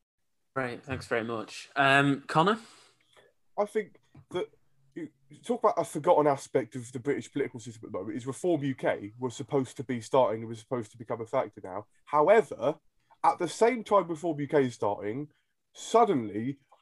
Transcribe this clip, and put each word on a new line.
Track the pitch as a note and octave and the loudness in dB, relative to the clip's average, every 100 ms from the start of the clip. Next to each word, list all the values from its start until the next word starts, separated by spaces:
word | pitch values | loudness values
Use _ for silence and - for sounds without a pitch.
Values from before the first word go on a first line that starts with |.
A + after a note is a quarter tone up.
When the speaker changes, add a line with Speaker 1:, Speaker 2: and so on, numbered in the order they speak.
| _ _ _ _ _ | _ _ _ _ _
Speaker 1:
Right, | - B2+ A#2 | -8 -8 -8
thanks | - C3 - | -10 -10 -4
very | A#2+ | -4
much. | A2+ A#2 G2+ - - - | -2 -6 -8 -14 -8 2
Um, | C#3 C#3 C#3+ C#3 - | 4 6 4 2 0
Connor? | D#3+ F3 A3+ - - _ _ _ _ _ _ _ - | 2 4 2 -4 -20 _ _ _ _ _ _ _ -4
Speaker 2:
I | |
think | G#3 A3 G3+ _ _ - - | -2 -2 -6 _ _ -20 -10
that | F3 - _ _ _ _ | -8 -8 _ _ _ _
you, | - E3 _ _ | -14 -14 _ _
you | - | -10
talk | - A#3+ | -6 0
about | G#3+ - | 2 2
a | |
forgotten | E3 E3 D3 - D3+ | -2 0 4 6 6
aspect | C3+ - C3+ B2 | 2 0 -2 -2
of | C3 A#2 | -6 -12
the | C3+ | -8
British | B2 A#2 B2 | -4 -4 -4
political | D3 B2 B2+ | -4 -4 -6
system | A#2+ A2+ | -14 -16
at | A2+ | -12
the | G2+ | -10
moment | G#2 B2+ | -8 -8
is | A#2+ | -8
Reform | C3 F#3 E3 | -6 -2 0
U | C#3 | -2
K | C3 E3 F#2 G#2 A2+ | -4 -2 -4 -6 -8
was | B2+ - | -8 -8
supposed | C3 C#3+ C3 - | -4 -2 -2 -6
to | |
be | B2+ B2 | -8 -8
starting | G#2+ C#3 A#2+ A2+ | 0 2 2 0
and | A2+ | -8
was | A2+ | -12
supposed | - B2 A2 | -8 -8 -8
to | - | -12
become | A#2+ A#2+ | -10 -10
a | A2+ | -4
factor | C#3 A2+ - | -2 -4 -6
now. | F#2+ F#2 - _ - | -14 -12 -14 _ -2
However, | D3 D3+ A3 D#3+ - A#2+ D#3+ _ _ _ _ | 2 6 6 4 -2 -4 -4 _ _ _ _
at | D#3+ D3 | 0 0
the | F3 | -2
same | - A3+ B3+ | 2 2 2
time | G#3 G3+ E3+ | 2 2 2
Reform | E3 E3+ D3 | -2 -4 -4
U | C#3+ | 0
K | D3+ C3 | 2 2
is | |
starting, | A#2 G#2+ - G2+ A#2+ D3+ _ _ _ _ | 0 -2 -2 -4 -6 -10 _ _ _ _
suddenly | - - A3 A3+ D#3 A2 G2 A#2+ C3+ _ _ | -18 2 4 4 4 -2 -4 -6 -6 _ _